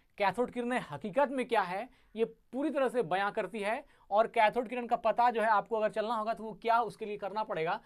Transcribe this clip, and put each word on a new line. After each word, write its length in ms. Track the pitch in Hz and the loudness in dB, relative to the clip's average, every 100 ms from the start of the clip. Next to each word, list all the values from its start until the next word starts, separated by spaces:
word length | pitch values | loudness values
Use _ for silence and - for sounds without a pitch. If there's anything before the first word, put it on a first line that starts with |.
| _ - | _ -2
कैथोड 340 | 196 185 247 | -2 0 -4
किरणें 340 | 247 240 247 165 | -4 -4 -4 -4
हकीकत 380 | - 214 247 285 | -8 -4 0 0
में 180 | 269 - | 0 0
क्या 140 | 220 | 0
है, 280 | 175 190 247 _ _ 214 | 0 -4 -8 _ _ -4
ये 100 | 226 | -4
पूरी 440 | - _ 254 302 | -6 _ -4 -2
तरह 200 | 269 254 | 0 0
से 140 | 240 | 0
बयां 280 | 165 185 202 | 0 0 -2
करती 280 | 214 220 226 | -2 -4 -4
है। 420 | 202 254 - _ - | -4 -4 -8 _ 0
और 160 | 202 226 | 2 4
कैथोड 400 | 226 214 214 226 | 6 4 4 -4
किरण 200 | 247 233 | -4 -2
का 80 | 240 | 0
पता 340 | 220 214 240 | 0 4 4
जो 100 | 220 | 4
है, 60 | 220 | 2
आपको 280 | 202 196 220 | 2 2 0
अगर 140 | 214 | 0
चलना 260 | 220 214 226 | 0 -2 -2
होगा, 180 | 214 | -4
तो 100 | 214 | -6
वो 100 | 220 | -8
क्या 280 | 185 226 233 | -4 2 2
उसके 240 | 226 - 196 | 2 -4 -8
लिए 120 | 202 | -6
करना 260 | 196 214 | -6 -4
पड़ेगा, 360 | 220 170 160 220 | -4 -2 -2 -4